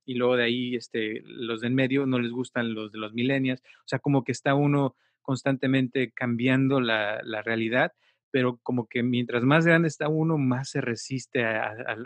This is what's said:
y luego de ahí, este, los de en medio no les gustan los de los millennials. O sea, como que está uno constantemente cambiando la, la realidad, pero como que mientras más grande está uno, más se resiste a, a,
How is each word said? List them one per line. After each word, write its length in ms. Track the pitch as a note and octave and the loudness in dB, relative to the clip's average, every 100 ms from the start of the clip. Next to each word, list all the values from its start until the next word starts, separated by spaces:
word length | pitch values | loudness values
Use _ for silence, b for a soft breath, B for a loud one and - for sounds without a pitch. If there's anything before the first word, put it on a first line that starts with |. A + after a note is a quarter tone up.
y 100 | - | -8
luego 220 | B2 B2 B2 | 0 2 2
de 80 | |
ahí, 300 | A#2 B2 B2 A#2+ | 2 0 -2 -6
este, 460 | - A2+ G#2+ A2 | -6 -6 -4 -6
los 380 | G#2+ A2+ A2+ A2+ | -12 -10 -6 -4
de 60 | A#2+ | 0
en 60 | |
medio 300 | C3 C3 C#3 | 2 2 2
no 140 | C3+ B2+ | 2 0
les 120 | A#2+ | -2
gustan 440 | A#2+ A#2+ B2+ A#2 | -4 -6 -4 -4
los 180 | A2 G#2+ | -4 -8
de 60 | A2 | -10
los 160 | G#2+ | -8
millennials. 480 | A2+ B2+ C3+ C3 B2+ b b | -2 0 0 0 -4 b b
O 80 | - | -6
sea, 100 | C3+ | -4
como 240 | D3+ C#3 | 2 2
que 100 | A#2+ | 0
está 220 | A#2+ C#3+ | -2 0
uno 400 | C#3 C#3+ C#3+ C3+ - _ _ | 2 4 2 0 -4 _ _
constantemente 920 | - C3 C#3 C3 C3 C3+ B2+ C3+ B2 | -6 -2 -2 0 0 2 0 -2 -4
cambiando 680 | - B2 A#2 B2+ C3 C3+ C#3 | -4 -4 0 2 2 2 2
la, 400 | A#2+ A2 G#2 G#2+ | 2 0 -2 -4
la 160 | - A2 | -6 -6
realidad, 500 | A2+ A2+ A2+ B2 E3+ _ _ _ _ | -2 -2 0 0 0 _ _ _ _
pero 280 | C3 B2+ A#2+ | 0 0 -2
como 240 | - B2 A2 | -4 -4 -2
que 160 | B2 | -2
mientras 420 | B2 B2 A#2+ A#2+ | 0 0 0 2
más 200 | B2+ D#3 E3 | 4 4 6
grande 220 | E3 E3 | 4 4
está 200 | - D3+ | 0 -2
uno, 280 | D#3 D#3+ D#3+ | 0 2 2
más 300 | C3 B2 C#3 | 2 0 -2
se 100 | C#3+ | -4
resiste 640 | B2 A2+ - C3 - C3 | -4 -6 -6 -8 -4 -2
a, 240 | A2+ A2 A2+ | 0 0 -4
a, 280 | G#2+ B2+ A2 | -6 -8 -8